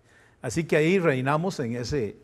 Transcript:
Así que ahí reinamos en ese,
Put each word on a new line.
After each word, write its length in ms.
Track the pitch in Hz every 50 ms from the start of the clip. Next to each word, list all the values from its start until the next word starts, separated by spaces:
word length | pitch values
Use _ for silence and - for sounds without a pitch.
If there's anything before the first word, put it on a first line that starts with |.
| _ _ _ _ _ _ _ _
Así 240 | - 131 110 165 165
que 100 | - 185
ahí 240 | 151 151 160 190 196
reinamos 600 | 170 165 135 127 127 135 147 156 175 190 - -
en 140 | 139 113 120
ese, 420 | 120 123 113 151 143 110 101 - -